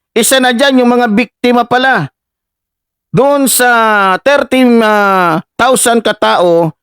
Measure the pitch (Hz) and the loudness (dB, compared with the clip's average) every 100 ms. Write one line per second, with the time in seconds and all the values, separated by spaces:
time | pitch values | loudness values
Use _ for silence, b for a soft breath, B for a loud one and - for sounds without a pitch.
0 | _ - 233 269 254 240 277 262 247 240 | _ -4 0 0 0 0 0 2 2 0
1 | 240 202 247 _ 247 240 240 247 262 240 | 0 -2 -4 _ -2 0 0 -2 0 -2
2 | 147 _ _ _ _ _ _ _ _ _ | -4 _ _ _ _ _ _ _ _ _
3 | _ 170 269 285 269 - 247 240 220 214 | _ -2 0 0 -2 0 0 0 0 0
4 | 196 185 - 285 262 254 254 233 214 214 | 0 0 0 0 0 0 2 2 2 0
5 | 202 190 175 160 - - 240 262 - 233 | 0 0 0 -2 -6 -4 -2 0 0 -2
6 | 220 208 214 220 175 170 165 - | -2 -2 -2 0 2 0 -2 -6